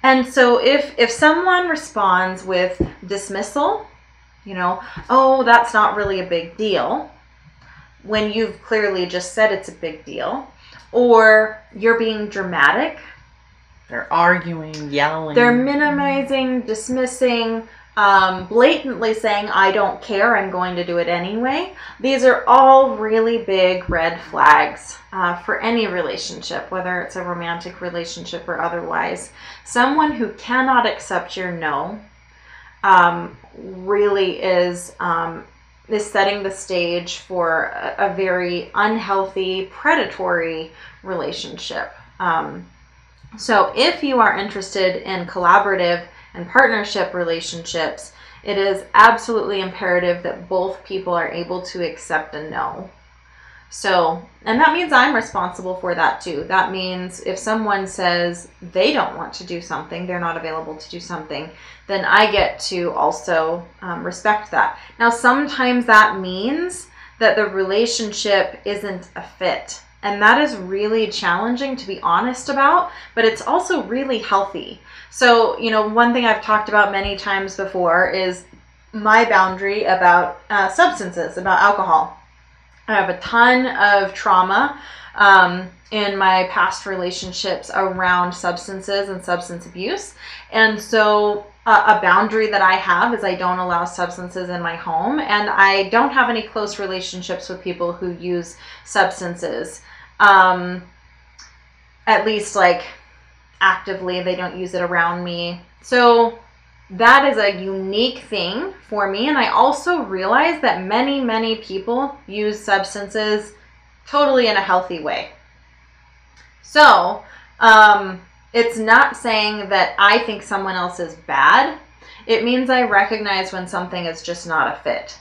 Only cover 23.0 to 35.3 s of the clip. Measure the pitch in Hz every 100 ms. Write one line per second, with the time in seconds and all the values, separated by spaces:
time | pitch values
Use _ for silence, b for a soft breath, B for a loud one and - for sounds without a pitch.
23 | 214 220 226 233 226 190 185 185 - 170
24 | 165 170 - 156 151 151 151 - - -
25 | - 190 175 175 - 202 220 233 208 180
26 | 156 98 - - - 175 - 185 185 180
27 | - 185 180 170 170 170 180 175 180 170
28 | 165 - 170 170 165 165 165 175 165 170
29 | 175 180 - B B B - 240 254 302
30 | 302 247 220 - - 254 262 262 233 -
31 | - 180 - - 185 170 156 139 170 214
32 | - _ _ B B B B B 202 180
33 | 175 170 175 - - - 190 185 185 202
34 | 208 196 185 - 190 180 180 175 - -
35 | 175 165 165